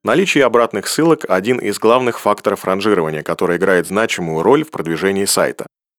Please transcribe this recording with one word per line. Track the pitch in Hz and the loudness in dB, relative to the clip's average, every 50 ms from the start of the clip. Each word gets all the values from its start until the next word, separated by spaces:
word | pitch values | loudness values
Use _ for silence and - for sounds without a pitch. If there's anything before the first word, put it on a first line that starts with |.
Наличие | - 101 117 165 202 - - 147 135 | 0 2 2 2 2 2 2 4 4
обратных | 120 113 120 117 113 - 101 - | 4 4 2 2 2 -2 -6 -6
ссылок — | - - - 156 170 156 - - | -4 -2 0 2 2 2 0 0
один | - 92 95 95 117 127 | 0 0 0 2 0 -2
из | 120 - 101 98 | -2 -2 -4 -4
главных | - - 110 117 127 127 120 110 - | 0 2 4 4 4 2 0 -4 -2
факторов | - 104 104 - - 107 95 - - | -2 -2 -2 0 -2 -2 -2 -2 -2
ранжирования, | 95 95 98 95 110 101 90 80 78 78 76 | -4 -4 0 0 0 2 2 0 -2 -4 -6
который | 73 - 82 - 95 87 87 | -6 -6 -4 -2 -2 -2 0
играет | 85 95 95 95 87 82 | 0 2 2 2 2 0
значимую | 85 95 104 113 113 - - 90 80 80 80 85 | 0 -2 -2 -2 -2 -4 -6 -6 -4 -4 0 2
роль | 101 135 151 156 | 2 2 2 0
в | 156 | -4
продвижении | - - 78 80 82 78 90 98 98 98 101 | -10 -10 -6 -6 -4 -2 -2 -2 0 0 -2
сайта. | 95 - 98 82 64 - - - - _ _ _ _ _ | -2 0 0 0 -2 -2 -8 -14 -18 _ _ _ _ _